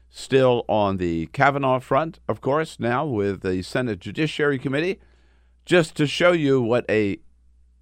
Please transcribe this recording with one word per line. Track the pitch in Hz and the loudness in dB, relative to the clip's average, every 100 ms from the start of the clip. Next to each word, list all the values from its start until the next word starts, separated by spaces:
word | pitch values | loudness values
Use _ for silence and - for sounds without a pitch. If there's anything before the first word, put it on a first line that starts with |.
| _ | _
Still | - - 135 131 120 - | -20 0 2 4 2 0
on | 107 101 95 | 0 0 0
the | 87 82 80 | -2 -2 -4
Kavanaugh | - 139 139 135 127 | 0 0 2 0 -2
front, | - 139 165 - - | 0 -2 -2 -6 -8
of | - | -6
course, | 123 147 165 - | -2 -2 -4 -6
now | 113 123 156 | -4 -2 -2
with | 110 101 95 | -2 -2 -2
the | 95 92 | -4 -4
Senate | 90 131 123 98 | -4 -4 -4 -6
Judiciary | 104 101 156 - 147 135 | -8 -4 -4 -2 -2 -2
Committee. | 139 139 175 - _ _ _ _ _ _ | -4 -4 -4 -6 _ _ _ _ _ _
Just | - 175 160 - | 2 2 4 0
to | 143 | -2
show | - 180 | 2 2
you | 175 143 135 | 4 4 2
what | 113 123 - | 2 0 2
a | 107 101 - - _ _ _ _ _ | 2 0 -2 -10 _ _ _ _ _